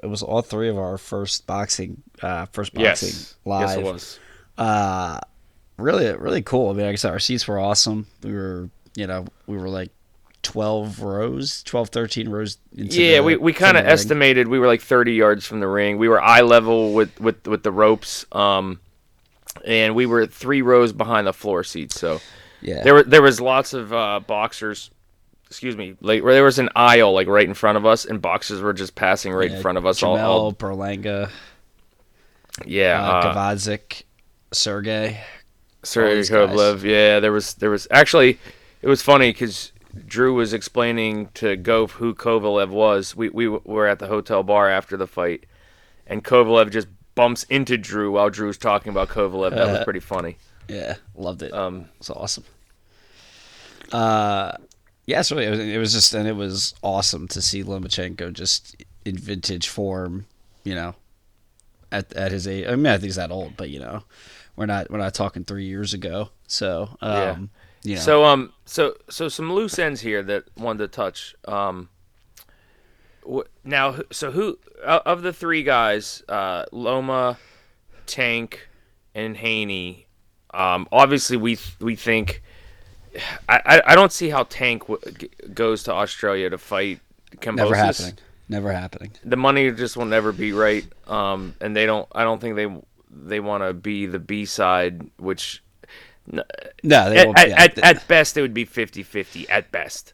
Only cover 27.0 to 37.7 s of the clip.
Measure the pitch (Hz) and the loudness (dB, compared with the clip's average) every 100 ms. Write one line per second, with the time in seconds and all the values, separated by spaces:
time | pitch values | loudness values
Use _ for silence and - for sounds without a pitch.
27 | 107 95 95 101 95 98 110 107 110 113 | 8 4 4 4 4 2 2 4 4 2
28 | - 110 87 98 - 101 104 95 95 - | 2 -6 -2 -4 -4 -6 -4 -4 -6 -2
29 | 92 98 98 92 92 95 95 90 90 90 | 0 0 -2 -2 -2 -2 -4 -2 0 0
30 | 92 92 110 95 107 101 98 95 98 98 | 0 0 2 2 0 -4 -8 -6 -8 -8
31 | 104 101 101 - - _ _ _ _ _ | -6 -6 -6 -10 -20 _ _ _ _ _
32 | _ _ _ _ _ - - 95 92 85 | _ _ _ _ _ -16 -8 0 2 2
33 | 87 90 87 98 101 104 104 104 - - | 2 2 2 0 -2 -2 -4 -8 -10 -18
34 | - _ _ _ _ - 107 101 104 107 | -18 _ _ _ _ -4 -2 -4 -4 -4
35 | 107 110 - - _ _ _ _ - 120 | -4 -6 -16 -20 _ _ _ _ -6 2
36 | 107 104 98 107 98 101 104 98 101 107 | 4 4 4 4 6 4 4 2 2 6
37 | 107 104 107 107 - - 104 | 6 6 4 0 -2 -4 -2